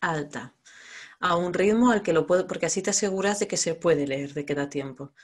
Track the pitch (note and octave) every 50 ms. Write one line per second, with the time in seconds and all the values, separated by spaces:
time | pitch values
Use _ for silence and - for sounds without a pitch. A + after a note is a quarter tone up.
0 | - F3 E3 D3+ C#3+ - - B2+ A2 B2+ - _ _ - - - - - - -
1 | - - - - - F3+ F3 E3+ F3+ F3+ E3+ - F3+ G3+ G#3+ A3+ B3 B3 A#3+ G#3
2 | G3+ - E3 D#3+ D3 - F3+ F#3 F#3 - - F3 - D#3+ - G3 F#3 G#3 G3+ -
3 | - G3+ F#3+ F#3+ F#3+ G3+ G#3 G#3 G#3+ G3+ - E3+ - F3 E3 E3 - F3 D#3+ C#3+
4 | C#3+ C#3 C3+ C3+ C#3+ C#3 C#3+ D3+ C#3+ D3 D3 C#3+ C#3+ C#3+ - C#3+ C3+ C3+ C3 -
5 | C#3 C#3+ _ _